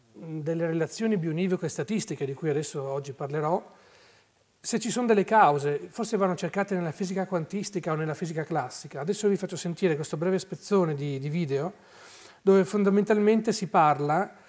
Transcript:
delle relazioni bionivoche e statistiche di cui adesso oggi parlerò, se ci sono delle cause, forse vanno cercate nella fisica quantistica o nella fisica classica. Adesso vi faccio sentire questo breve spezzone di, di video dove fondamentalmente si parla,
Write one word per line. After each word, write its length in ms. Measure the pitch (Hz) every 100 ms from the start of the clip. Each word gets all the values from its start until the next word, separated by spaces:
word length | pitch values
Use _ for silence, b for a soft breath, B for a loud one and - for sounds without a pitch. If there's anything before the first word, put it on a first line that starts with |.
| _
delle 520 | - 165 156 151 165 165
relazioni 520 | 165 160 - 226 214
bionivoche 480 | 165 156 185 180 160
e 20 |
statistiche 560 | - - 214 - 147
di 80 | 135
cui 160 | 139 160
adesso 340 | 143 151 151
oggi 300 | 135 139 135
parlerò, 640 | 131 143 151 151 180 - - b b b b b b _ _
se 220 | - 233
ci 100 | 233
sono 160 | 226 247
delle 180 | 208
cause, 640 | 185 220 180 147 143 147 180
forse 260 | - 226 208
vanno 200 | 190 170
cercate 380 | 175 202 196
nella 160 | 185 170
fisica 360 | 139 185 190 185
quantistica 680 | 185 160 202 190 180 170
o 40 | 156
nella 180 | 156
fisica 300 | 151 170 160
classica. 560 | 151 160 127 - 151 143
Adesso 280 | 147 202 214
vi 80 | 196
faccio 200 | 180 165
sentire 380 | 175 165 185
questo 220 | 151 156 151
breve 220 | 170 185
spezzone 560 | 185 160 - 202 170
di, 240 | 147 143 139
di 100 | 143
video 460 | 160 160 135 160 - B B B B B B
dove 240 | - 196
fondamentalmente 880 | 185 208 202 196 202 214 208 220 220
si 140 | 214 170
parla, 680 | 190 156 143 147 156 208 -